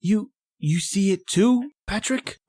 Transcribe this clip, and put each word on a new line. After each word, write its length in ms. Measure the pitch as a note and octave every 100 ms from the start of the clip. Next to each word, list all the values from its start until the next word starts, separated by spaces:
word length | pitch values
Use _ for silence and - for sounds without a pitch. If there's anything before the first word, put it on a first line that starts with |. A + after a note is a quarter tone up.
You, 300 | E3+ G#3+ - _ _ _
you 220 | D3 E3+
see 320 | - G3 G3
it 140 | F#3 -
too, 440 | - A3 B3 C4+ _ -
Patrick? 520 | G3+ - C4 - -